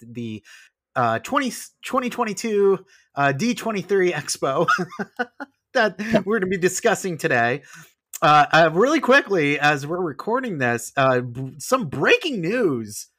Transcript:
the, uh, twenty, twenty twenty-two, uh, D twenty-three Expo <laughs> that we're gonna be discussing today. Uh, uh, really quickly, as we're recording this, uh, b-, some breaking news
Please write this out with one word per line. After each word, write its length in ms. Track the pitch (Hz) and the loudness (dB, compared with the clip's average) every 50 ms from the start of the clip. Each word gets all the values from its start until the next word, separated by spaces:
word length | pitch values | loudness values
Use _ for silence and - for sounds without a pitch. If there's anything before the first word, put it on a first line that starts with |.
the, 420 | 117 117 117 120 120 113 107 104 - - - - - _ _ _ _ _ - | -20 -14 -10 -10 -8 -8 -8 -10 -12 -18 -20 -20 -20 _ _ _ _ _ -2
uh, 220 | 131 123 117 113 113 | 0 0 2 0 -2
twenty, 340 | - - - 294 269 240 - - - - _ _ - | -2 -2 -2 -2 -2 -2 -6 -10 -14 -18 _ _ -10
twenty 240 | - - 254 247 240 | -4 -4 -2 -2 -2
twenty-two, 760 | - - 233 220 196 - - 226 208 202 202 196 190 185 - _ _ _ _ _ - | -4 -4 -4 -4 -4 -6 -4 -2 2 2 4 4 2 2 -2 _ _ _ _ _ -2
uh, 160 | 143 143 139 | 0 2 2
D 220 | 139 135 208 240 240 | 2 2 0 -2 -2
twenty-three 580 | - - 226 220 196 175 - 202 196 180 175 | -2 -4 -4 -4 -4 -2 0 2 2 2 2
Expo 560 | 160 147 - - - - 165 143 135 151 165 160 - - 180 180 - - 196 - _ - | 0 -2 -4 -6 -6 -4 -2 -2 0 0 0 0 -2 -4 -6 -6 -8 -10 -10 -10 _ -10
<laughs> 520 | 240 - _ - 277 - _ _ _ _ - | -10 -10 _ -16 -18 -18 _ _ _ _ 0
that 500 | 254 220 208 - - 208 226 220 208 185 | 0 0 0 0 -4 -4 0 0 0 0
we're 140 | 190 220 220 | 0 -2 0
gonna 100 | 185 185 | 0 -2
be 80 | 196 | -2
discussing 600 | 185 170 180 175 - - 226 190 - - 190 165 | 0 0 0 0 0 0 0 0 0 -2 -6 -6
today. 440 | 143 - 156 135 120 117 120 127 143 - - - - - - _ _ _ _ - - | -4 -2 0 2 2 2 0 0 -4 -8 -14 -20 -20 -20 -20 _ _ _ _ -6 0
Uh, 240 | - 151 190 185 180 - | 4 6 6 6 6 6
uh, 180 | - 156 170 160 156 | 6 4 4 4 4
really 260 | 175 226 269 320 302 | 2 2 2 2 2
quickly, 580 | - - 262 285 - - 196 175 147 143 147 139 | 4 4 4 4 4 2 0 0 2 2 2 2
as 260 | 147 147 151 139 139 | 2 2 2 0 -2
we're 140 | 147 170 175 | -6 -6 -4
recording 560 | 185 160 135 - - 202 226 262 262 240 180 | -4 -6 -6 -6 -6 -4 -4 -2 -2 -4 -4
this, 340 | 143 131 120 120 117 - - - | -2 0 0 0 -2 -4 -6 -2
uh, 240 | 143 135 135 127 123 | 2 2 4 2 2
b-, 320 | 123 123 120 127 131 131 135 151 | 0 -4 -8 -10 -10 -10 -12 -10
some 280 | - - 254 269 220 | -6 -2 -2 -2 -2
breaking 540 | 139 - 135 165 240 480 466 - 330 269 202 | -2 -4 0 2 2 2 2 0 -2 -4 -4
news 680 | 160 165 220 262 233 170 135 117 110 104 107 - - _ _ | -4 -2 -2 0 0 0 0 -2 -6 -8 -12 -14 -16 _ _